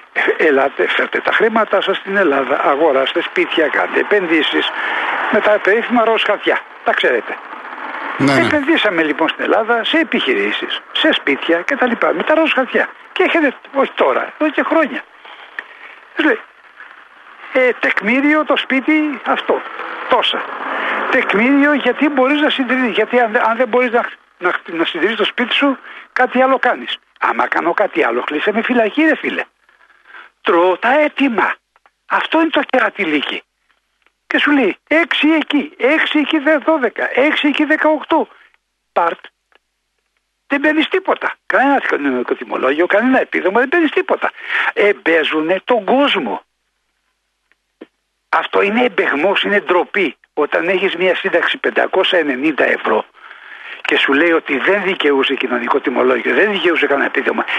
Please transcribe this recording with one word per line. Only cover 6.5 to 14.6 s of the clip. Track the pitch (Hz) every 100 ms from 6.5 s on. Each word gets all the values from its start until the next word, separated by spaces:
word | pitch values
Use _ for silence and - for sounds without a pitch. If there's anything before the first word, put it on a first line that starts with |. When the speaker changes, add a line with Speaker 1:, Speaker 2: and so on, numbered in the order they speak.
| 131 - -
Speaker 1:
Τα | -
ξέρετε. | - 170 120 - - - - - - - - - -
Speaker 2:
Ναι, | 269
ναι. | -
Speaker 1:
Επενδύσαμε | - 302 277 320 214 170
λοιπόν | 151 - 160
στην | -
Ελλάδα | 156 180 220 233
σε | 214 311
επιχειρήσεις, | 311 240 - 110 101 - - - -
σε | - 311
σπίτια | - - - - 240
κτλ. | 180 269 247 226 165
Με | 151
τα | -
ροζ | 311 320
χαρτιά. | - 254 196 - - -
Και | -
έχετε, | 349 330 285 - -
όχι | 269 240
τώρα, | - 139 120 - -
εδώ | 302
και | -